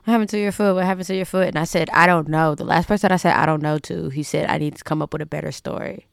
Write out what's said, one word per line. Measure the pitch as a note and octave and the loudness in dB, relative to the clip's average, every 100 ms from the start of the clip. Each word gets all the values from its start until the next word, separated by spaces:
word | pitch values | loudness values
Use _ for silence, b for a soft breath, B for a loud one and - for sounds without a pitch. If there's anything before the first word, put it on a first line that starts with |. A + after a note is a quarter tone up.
what | - | 0
happened | A3+ G#3 | 2 2
to | G#3 | -2
your | G3+ | -2
foot? | F#3+ G#3 | 0 2
What | F#3 | 2
happened | F#3 F#3 F3+ | 0 -2 -4
to | F#3+ | -4
your | |
foot?" | F#3 F#3 F#3 | -2 0 0
And | E3+ | 0
I | |
said, | E3 F3 D#3 | -2 -2 2
"I | - F3 | 4 6
don't | F3 D3+ | 6 2
know." | D#3 D#3+ | 2 2
The | D3 | 0
last | E3+ E3 F3 | 0 2 2
person | G#3 G3 | 2 2
I | F#3 | 2
said, | F3 | 2
"I | - D#3 | 2 2
don't | D#3 | 0
know" | D3+ D3+ | 0 -2
to, | - E3+ D#3+ | -4 -8 -6
he | C#3 | -6
said, | D3 D3+ - | -4 -2 -2
"I | D3+ | -2
need | D3+ - | -4 -6
to | |
come | - D#3 | -6 -4
up | D3 | -4
with | D#3 | -6
a | D3+ | -8
better | D3+ D#3 | -8 -8
story." | - - - - G3+ - | -10 -8 -8 -8 -12 -18